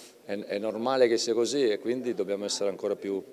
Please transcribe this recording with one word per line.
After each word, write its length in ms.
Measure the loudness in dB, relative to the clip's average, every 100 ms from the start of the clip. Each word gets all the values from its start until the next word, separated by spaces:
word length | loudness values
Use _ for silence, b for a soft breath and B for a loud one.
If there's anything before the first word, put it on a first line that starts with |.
| B B
è, 140 | -8 -8
è 200 | -4 -4
normale 480 | -4 -2 0 4 6
che 120 | 4
sia 160 | 2
così 340 | 0 2 2 2
e 100 | 2
quindi 360 | -2 -2 -2
dobbiamo 320 | -2 -2 -2 -2
essere 240 | -2 -2
ancora 260 | -2 -2 -2
più, 260 | -2 -4 -6